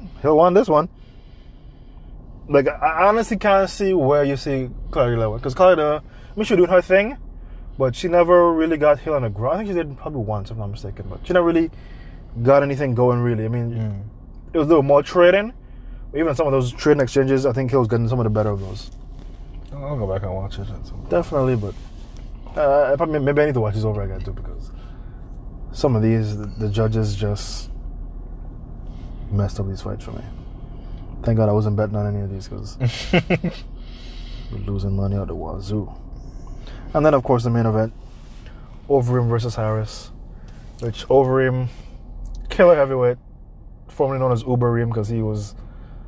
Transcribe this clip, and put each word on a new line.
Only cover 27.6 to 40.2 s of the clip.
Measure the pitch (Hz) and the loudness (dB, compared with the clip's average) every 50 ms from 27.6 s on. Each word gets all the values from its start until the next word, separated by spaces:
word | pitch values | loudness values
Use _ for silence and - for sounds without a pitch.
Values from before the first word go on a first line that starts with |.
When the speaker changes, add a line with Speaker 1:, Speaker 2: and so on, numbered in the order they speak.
| - - - - - - - - - - - - - - - - - - - - - - - - - - - - - - - - - - | -10 -10 -10 -10 -10 -12 -10 -10 -12 -12 -12 -12 -12 -12 -14 -12 -14 -14 -14 -14 -14 -14 -14 -14 -12 -12 -12 -12 -12 -12 -12 -10 -6 -2
Speaker 1:
messed | 101 101 101 98 - - | 0 0 0 0 -2 -4
up | 98 | -4
these | 101 95 - | -4 -6 -6
fights | - 101 101 - - | -8 -8 -8 -8 -10
for | - | -10
me. | - - - - - - - - - - - - - - - - - - - - - - - | -12 -12 -12 -12 -12 -12 -14 -14 -14 -14 -14 -14 -14 -14 -12 -12 -12 -12 -12 -12 -10 -4 -2
Thank | 120 113 | 0 2
God | 110 110 104 | 4 4 4
I | 104 | 4
wasn't | 107 107 107 104 | 2 2 2 0
betting | 104 107 104 107 | 0 0 -2 -2
on | 104 104 | -2 -2
any | 104 104 101 98 | -2 -2 -4 -4
of | 98 | -6
these, | 95 95 - | -8 -8 -10
'cause | - 98 98 104 107 - - 131 120 - - - - | -10 -12 -10 -10 -10 -6 -2 -2 -2 -2 -2 -4 2
Speaker 2:
<laughs> | 190 170 - - 180 - - 165 - - - - - - - - - - - - - - - - - - - - | 2 2 2 2 -2 -2 -2 -6 -6 -8 -14 -14 -14 -14 -14 -16 -16 -16 -16 -14 -14 -14 -14 -12 -12 -12 -12 -10
Speaker 1:
we're | 113 101 | -10 -8
losing | 98 101 101 95 95 98 95 | -6 -4 -4 -2 -2 -2 0
money | 98 98 98 98 | 0 0 0 -2
out | 98 95 | -2 -4
the | 87 85 | -4 -6
wazoo. | 85 80 80 80 98 95 95 107 104 92 - - - - - - - - - - - - - - - - - - - - - - | -8 -8 -8 -8 -8 -6 -4 -4 -4 -4 -6 -10 -14 -14 -14 -14 -14 -14 -14 -14 -14 -12 -12 -12 -12 -12 -14 -14 -14 -10 -2 0
And | 156 147 | 4 4
then, | 156 147 | 6 6
of | 131 - | 6 4
course, | - 127 117 113 | 4 2 2 4
the | 120 | 2
main | 117 117 113 | 2 2 2
event, | 113 107 110 110 113 - - - - - - - - - - - - - - - - - - - - | 2 2 2 0 0 -4 -12 -18 -18 -18 -18 -18 -18 -18 -18 -18 -18 -18 -18 -18 -18 -18 -10 -2 2
Overeem | 143 135 123 120 123 127 120 | 2 4 4 4 2 2 2
versus | 117 117 113 113 120 - | 2 0 0 -2 -2 -4
Harris, | 117 110 110 110 110 107 110 - - - - - - | -2 -2 -2 -2 -2 -4 -6 -10 -14 -16 -16 -16 -16